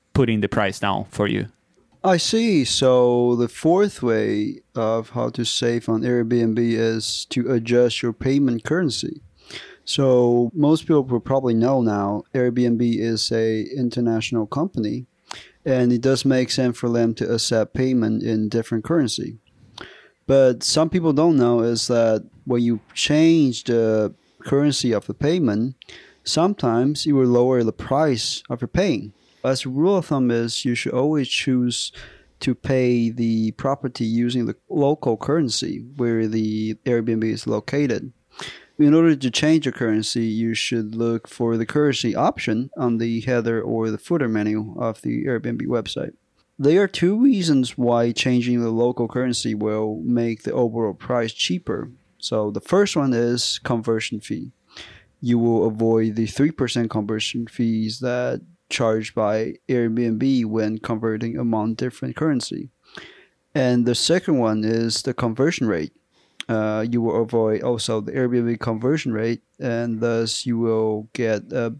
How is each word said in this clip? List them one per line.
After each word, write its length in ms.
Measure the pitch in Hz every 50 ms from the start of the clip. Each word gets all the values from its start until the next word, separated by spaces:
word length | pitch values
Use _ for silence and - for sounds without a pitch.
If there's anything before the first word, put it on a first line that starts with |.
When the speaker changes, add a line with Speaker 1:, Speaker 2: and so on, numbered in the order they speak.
| _ _ _
Speaker 1:
putting 280 | 139 135 117 113 107
the 60 | 101 98
price 300 | - 113 104 98 - -
down 280 | - 101 95 101 104 -
for 160 | - - 104
you. 220 | 98 110 101 107 107 - _ _ _ _ _ _ _ _ _ -
Speaker 2:
I 140 | 190 185 170
see. 480 | - - - 226 226 233 202 156 131
So 680 | 120 - - 139 131 127 127 123 123 123 120 120 123 123
the 120 | 117 120 113
fourth 540 | - - - 156 175 190 202 202 - -
way 600 | - 120 113 110 107 107 104 104 104 107 104 - - _ _
of 380 | 123 113 110 113 113 110 -
how 180 | - 123 120 120
to 160 | 117 - 120
save 420 | - - - 127 120 117 120 - -
on 140 | 113 110
Airbnb 560 | 117 123 123 123 117 113 120 120 117 113 110 117
is 680 | 120 117 113 110 113 113 113 110 107 - - - - -
to 220 | - 127 117 127
adjust 500 | 135 117 113 117 120 120 123 120 - -
your 100 | - 120
payment 520 | 110 - - 131 135 143 143 131 120 117 -
currency. 580 | - 151 175 190 143 117 - - - - - - - _ _ _ - - - - - - - _
So 640 | - - - 139 135 127 123 123 120 120 120 120 117 -
most 320 | 165 147 143 156 156 - -
people 160 | 160 147 135
will 160 | 131 123 117
probably 340 | - - 135 135 131 127 117
know 300 | 113 117 131 139 131 120
now 400 | 110 104 101 101 101 104 104 - - -
Airbnb 480 | 131 123 123 120 127 123 120 117 113 123 120 117 -
is 340 | 107 117 113 110 - -
a 340 | 113 113 113 113 110 110 104 - - 143
international 680 | 123 120 - 143 120 117 113 113 110 - 123 117 110 104
company, 580 | - 139 160 196 - - 110 107 117 123 127 - _ _ _ _ - - - - _ _ _
and 300 | - 131 127 123 120 123
it 80 | 117
does 240 | 113 135 135 127 -
make 240 | 139 135 127 127 120
sense 260 | - - 131 123 120
for 140 | - - 120
them 240 | 117 117 117 113 113
to 160 | - 120 110
accept 440 | 117 113 - - 120 113 107 - -
payment 480 | 127 131 131 131 123 113 113 113 110 98
in 260 | 113 113 110 107 107
different 340 | - 117 110 - 117 113 107
currency. 540 | - 160 170 143 113 - - - - 113 - _ _ _ _ - - _ - - - - - - _ _ _ _
But 380 | - 135 135 135 127 123 113 -
some 260 | - - 151 160 165
people 240 | - 185 165 160 147
don't 240 | 139 156 170 160 139
know 240 | 123 120 120 120
is 240 | 113 117 117 113 -
that 420 | - 123 117 117 113 110 107 - - - - _
when 180 | 135 123 120 120
you 160 | 117 117 110 - _ -
change 720 | - - - 147 151 160 165 165 165 147 131 120 - -
the 460 | - 120 117 113 113 110 110 107 98 - - _ _ _ _
currency 520 | - - 135 139 147 147 135 - - 123
of 140 | 113 101 -
the 80 | - -
payment, 600 | - - 143 170 185 160 120 101 104 113 131 131 - - - - - - - _ _ _
sometimes 800 | - - 156 165 196 208 - - 123 113 120 123 139 151 139 -
it 60 | 156
will 160 | 147 135 131 123
lower 360 | 120 120 123 127 131 123 117
the 80 | 113
price 720 | 107 - - - 131 143 160 156 131 113 - - - - - -
of 120 | 123 117
your 80 | 127 117
paying. 440 | - - 196 202 139 101 87 107 - _ _ _ _ _ -
As 220 | 127 135 127 -
a 40 | 131
rule 280 | 127 139 160 190 202 185
of 80 | 160
thumb 240 | - 147 135 127 123
is 360 | 120 117 117 117 113 - -
you 100 | 120 120
should 180 | 117 - 127 123
always 340 | 127 135 151 156 151 135 123
choose 640 | - - - 143 127 127 123 123 117 - - - - - - - - - _ _ _ _
to 120 | - 135 123
pay 560 | - - 131 135 131 127 123 123 120 117 113
the 400 | 113 123 117 113 113 110 110 110 107
property 520 | - - 135 139 135 - 127 120 - 123
using 400 | 110 113 117 120 120 123 127 117
the 100 | 113 107 - _ -
local 480 | - 147 143 139 147 151 - 135 113 107
currency 640 | - - 143 170 151 123 - - - - - - 113 123 139
where 320 | 143 123 117 117 113 113 110
the 480 | 110 113 110 107 107 107 107 110 110 - _
Airbnb 380 | 131 120 117 110 117 113 110 110
is 240 | 110 110 113 - 120
located. 680 | 113 107 - - - 143 147 131 113 101 - 127 - _ _ _ _ - - - - - - _ _ -
In 160 | 147 147 147
order 220 | 160 165 165 156
to 160 | 135 135 127
change 340 | 117 - - 151 160 160 139
the 60 | 135
currency, 540 | 120 - 127 113 107 110 110 - - 120 113
you 280 | 113 110 113 113 113 113
should 400 | 113 - - 120 117 110 107 110
look 340 | 113 117 117 117 113 - -
for 300 | - - 123 117 117 113
the 80 | 110
currency 500 | - - 151 151 147 131 - - 120 -
option 540 | - 131 185 - - - - 110 110 127 139 - -
on 220 | 131 120 117 113
the 220 | 117 117 117 117
header 380 | 113 131 127 120 113 117 117 113
or 300 | 104 113 117 113 110 110
the 80 | 110 107
footer 300 | - - 175 170 139 117
menu 480 | 110 107 107 107 107 107 107 113 - -
of 220 | 120 113 107 -
the 240 | - 120 117 117 -
Airbnb 400 | 139 123 113 - 120 117 - -
website. 480 | - 123 117 107 - - - - - - _ _ _ _ _ _ _ _ -
There 240 | 139 143 160 190 202
are 40 | 190
two 320 | - - 170 175 202 220
reasons 600 | 247 277 233 196 180 165 147 135 127 120 - -
why 320 | 123 120 120 117 117 117
changing 500 | 113 - - 131 123 123 120 123 123 120
the 80 | 117 113
local 380 | 113 113 120 123 123 - 120 110
currency 480 | - 127 123 127 120 - - 117 110
will 460 | 104 107 107 107 107 107 107 107 92 80
make 400 | 120 120 120 117 117 113 107 -
the 100 | - -
overall 400 | 127 123 117 113 117 113 107 92
price 400 | - - - 127 120 117 113 -
cheaper. 560 | - - - 175 180 - - 104 - - 117 123 _ _ _ _ _
So 320 | - - 120 110 107 104
the 100 | 104 107
first 340 | - - - 190 208 196 -
one 180 | 165 139 135 123
is 460 | 117 120 120 123 123 - - - - -
conversion 560 | - 127 113 110 117 113 110 110 - - 104
fee. 320 | - - - - - 123 - _ _ _ - - - - - - _ _ _ _
You 200 | - 120 120 117
will 260 | 117 117 117 113 90
avoid 500 | 113 107 107 113 113 113 113 110 113 107
the 120 | 110 113 107
three 240 | - - 139 156
percent 400 | 160 - 131 117 - 120 117 113
conversion 560 | - 110 104 101 110 107 107 - - 120 117 113
fees 540 | - - 120 113 113 110 110 110 110 127
that 400 | 131 127 123 123 123 123 123 - - - _ _ _ _
charged 440 | - - 123 113 110 110 110 - -
by 420 | - 107 104 107 110 110 117 - - _ -
Airbnb 800 | 135 123 120 117 110 117 120 117 113 110 131 135 135 127 117
when 320 | 107 107 110 110 107 110 110
converting 600 | - - 117 107 113 113 110 107 117 117 117 -
among 360 | 123 117 113 110 107 110 110
different 420 | - 123 127 - - 135 127 123
currency. 540 | - 151 160 147 123 113 - - - - 131 - _ _ _ - - - - - - - _ _ _ _ _ -
And 320 | 147 131 123 123 120 120
the 100 | 120 120
second 420 | - - - 165 185 - - 160 131
one 260 | 117 110 107 107 107
is 380 | 110 113 113 117 117 110 -
the 120 | - 135 120
conversion 540 | - 127 117 110 113 135 160 170 - 143 113
rate. 240 | 98 82 78 78 - _ _ _ _ _ _ _ _ - - -
Uh, 380 | 117 110 110 107 107 110 110 120
you 120 | 120 120
will 200 | 113 113 80 110
avoid 420 | 117 110 - 117 113 110 110 107 -
also 360 | 123 120 113 - - 113 110
the 140 | 104 - -
Airbnb 480 | 135 127 123 123 123 120 117 117 110
conversion 500 | - 123 113 107 117 127 151 156 - 135
rate, 300 | 113 107 110 117 120 - - _ _ -
and 400 | 131 127 117 117 117 117 113 110
thus 460 | 117 120 117 113 117 110 - - -
you 120 | 127 117 113
will 520 | 117 117 113 110 110 110 107 107 110 113
get 400 | - - 123 113 110 104 92 -
a 240 | - 131 117 117 117